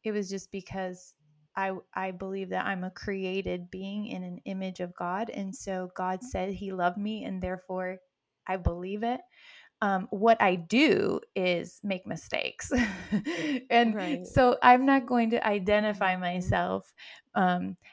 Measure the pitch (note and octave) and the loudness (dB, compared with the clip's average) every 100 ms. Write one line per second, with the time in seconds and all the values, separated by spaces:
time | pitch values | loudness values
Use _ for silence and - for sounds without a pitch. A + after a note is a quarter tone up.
0 | A3 G#3 F#3 F#3+ - G3 - F#3+ F#3 F3+ | -2 -4 -4 -8 -10 -14 -10 -8 -6 -8
1 | - _ _ _ _ - F#3+ F#3+ _ F#3+ | -18 _ _ _ _ -4 -4 -4 _ -6
2 | F#3+ F3+ F#3+ G3 F#3 F#3 F#3+ F#3+ F#3 - | -6 -6 -8 -6 -4 -4 -4 -6 -8 -8
3 | - G3 F#3+ F#3+ F#3 F3+ F3 F#3 G3 G#3 | -8 -6 -4 -4 -4 -8 -8 -12 -8 -8
4 | G#3 F#3 F3+ F3 - F#3+ F#3+ F3+ F3+ - | -8 -8 -10 -12 -10 -8 -8 -8 -10 -6
5 | F3 F#3 A3 G#3 F#3+ - - F#3 F3+ - | -6 -4 -6 -6 -8 -8 -8 -6 -8 -6
6 | F#3 F#3 B3 F#3+ F#3+ F#3 G3 F#3 F3+ F#3+ | -4 -4 -6 -6 -4 -6 -6 0 0 0
7 | G#3 A3 - F#3 F3+ F3+ - F#3 F#3 F#3 | -6 -6 -6 -4 -4 -6 -6 -6 -6 -8
8 | _ _ _ _ - F#3 F3 F3 F3+ G#3 | _ _ _ _ -6 0 0 0 -6 -4
9 | A3+ B3+ - _ - - - _ G#3 F#3+ | -2 -4 -8 _ -20 -20 -20 _ 0 0
10 | F#3+ G3+ A3+ A3 G3+ F#3 E3 A#3 D4 - | -2 2 6 6 6 2 2 4 6 6
11 | - - - G3 F3+ F3 F3 - G3+ F#3 | 2 -2 -4 0 2 0 -2 -8 -6 -6
12 | - D#3+ - - - - - B3+ A3 F#3 | -6 -10 -4 -4 -4 -8 -2 0 0 -2
13 | F3+ G#3+ - E4+ D4+ C4 - A#3 A#3 G#3+ | -2 -2 -2 -4 -2 -4 2 4 4 0
14 | F3+ F3 F3+ - B3 - B3 B3 C4+ C4+ | -2 -4 0 4 6 8 8 8 8 4
15 | A#3+ B3 A3+ A#3 - G#3 F#3 G#3 G#3+ G3+ | 4 2 2 2 2 0 2 2 2 0
16 | G3 F#3 F3+ F3+ F3+ F#3+ F3+ F#3+ - _ | 0 0 -2 -2 0 0 0 -4 -6 _
17 | - - _ - F3+ F3+ F#3 F#3 - | -20 -20 _ 2 2 2 -2 -8 -18